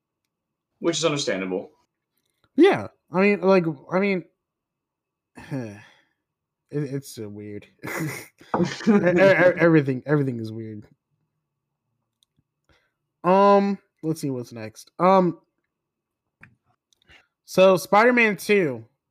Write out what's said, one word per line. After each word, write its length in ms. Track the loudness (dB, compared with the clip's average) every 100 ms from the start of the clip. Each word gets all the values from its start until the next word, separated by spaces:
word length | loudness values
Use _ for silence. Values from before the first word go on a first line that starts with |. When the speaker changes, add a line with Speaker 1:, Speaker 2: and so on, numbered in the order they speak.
| _ _ _ _ _ _ _ _
Speaker 1:
Which 180 | -6 -2
is 60 |
understandable. 680 | -2 -4 -4 -6 -6 -8 -10 _ _ _ _ _ _ _ _ 0
Speaker 2:
Yeah. 320 | 2 2 -6 _ _
I 80 | -2
mean, 200 | 0 0
like, 240 | 2 2 2 -6 -6
I 80 | -4
mean, 240 | -2 -4 -8 _ _ _ _ _ _ _ _ _ _ -20
<sighs> 0 | -14
it, 240 | -12 -12 -16 -20 _ _ _ _ _ _ _ _
it's 360 | -10 -8 -10 -12
so 140 | -16 -14
weird. 400 | -14 -14 -16 -18 _
<laughs> 20 | -14 -10 -10 -10 -18 _ -10 -4
E-, 340 | -4 -4 0
e-, 20 |
e-, 280 | 2 2 4
Speaker 1:
<laughs> 400 | 4 6 4 4
Speaker 2:
everything, 420 | 4 4 2 -4 -2
everything 340 | -2 -2 -6
is 100 | -10
weird. 340 | -12 -14 -16 -20 _ _ _ _ _ _ _ _ _ _ _ _ _ _ _ _ _ _ _ _ _ _ _
Um, 540 | 0 4 6 4 2 -4 _ _
let's 180 | -6 -6
see 100 | -6
what's 220 | -8 -10
next. 380 | -14 -16 -16 -20 -2
Um, 400 | 2 2 2 -4 _ _ _ _ _ _ _ _ _ _ -20 _ _ _ _ _ _ _ _ _
so 320 | _ 4 4 4
Spider-Man 600 | 2 2 4 4 0 -2
Two, 480 | 0 0 0 -4 -14 _ _